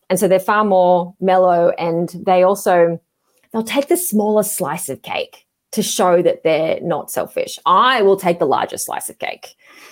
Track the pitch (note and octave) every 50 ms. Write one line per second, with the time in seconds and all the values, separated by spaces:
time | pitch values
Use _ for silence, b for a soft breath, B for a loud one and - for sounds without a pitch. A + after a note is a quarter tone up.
0 | b - F#3 F3+ G#3+ F3+ F#3 F#3+ F#3 - G#3+ G#3 G#3+ G#3 F#3+ F#3 F3+ F3+ F3+ F3
1 | F3 F3 - _ F#3 F#3+ F#3 F#3 F#3 F3+ F3 E3+ F3 F3 - - E3 E3+ E3 E3+
2 | F3 E3 - E3+ - - F#3 F#3 F3+ F#3 G3+ F#3+ - G3+ F#3 F3 E3+ E3+ E3+ E3
3 | - _ _ _ _ _ _ _ _ _ - A3+ A3 A3+ A3+ C#4 C#4 - F4 F4
4 | - - G#3 G#3+ G#3 G#3+ G#3+ G#3+ G#3 G#3 - - F3+ C#3 D#3 E3+ - - C3+ -
5 | - - - - - - - - _ _ _ _ _ _ - A3 G#3 G#3+ - -
6 | G3+ F3+ F3 F3 F3+ - - - - E3 D#3+ D3+ D#3+ D#3+ - - - E3+ E3 C#3+
7 | - - - - F3 - - - - - - - - - F3+ G3 A3+ B3+ C4 A#3+
8 | G#3 G3 G3 F#3+ F3+ F3+ F3 F3 F3 C#3+ B2 A#2 A2+ - - - - - - -
9 | - - - - - - - - - - - B B B B B B B